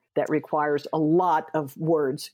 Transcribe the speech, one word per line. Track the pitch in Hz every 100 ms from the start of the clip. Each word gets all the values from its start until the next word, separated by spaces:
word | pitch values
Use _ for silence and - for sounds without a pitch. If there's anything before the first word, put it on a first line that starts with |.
| _
that | - -
requires | 151 - 156 147 147 -
a | 156
lot | 151 170 180 160 156
of | 156 139 -
words | 160 160 139 143 -